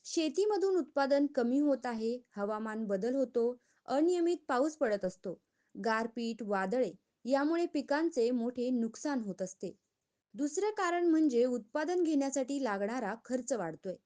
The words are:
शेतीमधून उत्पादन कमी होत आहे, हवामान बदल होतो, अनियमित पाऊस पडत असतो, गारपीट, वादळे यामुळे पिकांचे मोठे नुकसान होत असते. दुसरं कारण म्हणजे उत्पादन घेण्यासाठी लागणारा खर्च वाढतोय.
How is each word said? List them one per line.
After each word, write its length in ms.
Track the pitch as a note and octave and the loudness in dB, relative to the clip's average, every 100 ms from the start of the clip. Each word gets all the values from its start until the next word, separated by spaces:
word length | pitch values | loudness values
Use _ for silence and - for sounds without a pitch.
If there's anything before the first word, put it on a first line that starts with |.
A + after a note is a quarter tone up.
शेतीमधून 720 | - E4+ D#4 F4+ G#4+ G4+ G4 F#4 | -4 -2 0 2 0 2 2 0
उत्पादन 500 | C4+ - C4+ C#4 C#4+ | 0 -2 2 4 2
कमी 320 | C4+ A#3+ C4 | 0 0 2
होत 280 | D4 C4 B3 | 2 0 -2
आहे, 320 | A3+ A3 B3 _ G#3 | -4 -4 -4 _ -6
हवामान 480 | G3+ G#3+ A3 G#3+ | -4 -4 -6 -6
बदल 300 | G#3+ G3 A3+ | -2 -2 0
होतो, 420 | C4+ B3 A#3+ A#3 B3 _ _ - | 0 0 2 0 -2 _ _ -2
अनियमित 500 | C4 E4 F4 E4+ F4 - | 2 2 4 2 0 0
पाऊस 280 | B3+ D4+ D#4 | 0 0 0
पडत 280 | A#3+ G3+ | 0 0
असतो, 360 | F#3 - G3 E3 _ _ _ - | -2 -6 -10 -10 _ _ _ -4
गारपीट, 580 | G#3+ A3 A3+ A#3+ A#3 A3+ | 0 0 0 -4 -6 -4
वादळे 500 | G#3 G3 F#3+ B3+ A#3 - _ _ | -2 -2 0 0 -2 -4 _ _
यामुळे 420 | A#3 C#4 D4 E4+ F4 | 0 2 2 0 0
पिकांचे 640 | D4+ A#3+ C#4+ E4 C4+ A#3 | -2 0 0 2 2 2
मोठे 400 | B3 A#3 B3 A#3+ | 2 -2 -2 0
नुकसान 500 | B3+ A3+ - D4+ C4+ | 0 -2 -4 -4 -2
होत 220 | G#3 F3+ | -4 -6
असते. 340 | F#3 - F#3 - _ _ _ _ _ | -8 -8 -12 -12 _ _ _ _ _
दुसरं 360 | G3+ C#4+ E4 G#4 | -6 -4 0 -2
कारण 360 | G#4 F4+ F4 F4 | 0 -2 2 4
म्हणजे 380 | D#4+ D#4 A#3 | 4 4 4
उत्पादन 580 | B3 B3 - D4 D#4 F4+ | 2 0 -4 -4 0 0
घेण्यासाठी 600 | E4 D4 C#4 C#4 B3+ C#4 | 2 2 0 -2 -2 -2
लागणारा 500 | B3+ G3 G3+ B3+ G#3 A3+ | -2 0 -2 -2 -4 -6
खर्च 280 | - B3+ B3 | -4 -6 -2
वाढतोय. 440 | A#3+ E3+ D#3+ F#3+ F3 | -4 -4 -6 -10 -10